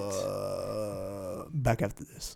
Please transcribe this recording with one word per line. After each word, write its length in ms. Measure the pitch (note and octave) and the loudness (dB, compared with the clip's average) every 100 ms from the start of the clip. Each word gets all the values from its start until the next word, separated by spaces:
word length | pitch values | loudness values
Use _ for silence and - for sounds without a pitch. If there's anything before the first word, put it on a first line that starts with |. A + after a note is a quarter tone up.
uh, 1400 | G2 F#2+ G2 G2 G2 F#2+ F#2+ G#2+ G#2+ G2 F#2+ G2 F#2+ F2+ A2 | 0 0 2 0 0 0 0 -2 -2 -2 -4 -4 -6 -6 -4
back 300 | D#3 B2+ A2+ | 2 6 6
after 220 | G2 - | 4 0
this. 320 | - - - | -12 -8 -10